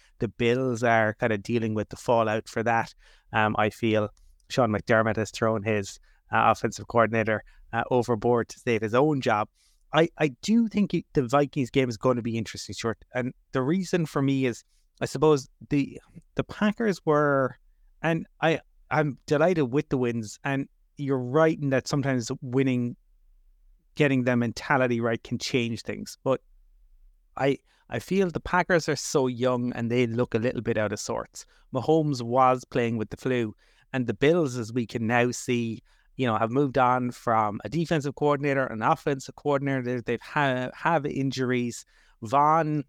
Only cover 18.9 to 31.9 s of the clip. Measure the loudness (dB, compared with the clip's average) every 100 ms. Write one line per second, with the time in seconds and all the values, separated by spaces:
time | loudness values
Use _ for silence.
18.9 | 0 0 -4 -2 2 4 2 0 0 0
19.9 | 0 0 -2 -6 -8 -4 -4 -6 _ _
20.9 | -8 -2 -2 0 4 4 2 0 0 0
21.9 | -2 0 -2 -2 -8 -2 0 2 0 -2
22.9 | -8 _ _ _ _ _ _ _ _ _
23.9 | 0 2 2 2 2 0 -4 0 2 2
24.9 | 0 -2 -4 -6 -8 -2 -2 -2 -6 -8
25.9 | -10 -12 -8 -4 -4 -4 _ _ _ _
26.9 | _ -20 _ _ -4 -2 -2 _ _ _
27.9 | -10 -2 0 0 -4 -2 0 2 0 0
28.9 | -4 -2 0 0 0 0 0 -2 -4 -2
29.9 | 0 0 0 -2 0 -2 -2 -2 -2 -2
30.9 | -4 -6 -6 -8 -12 -20 _ _ -4 2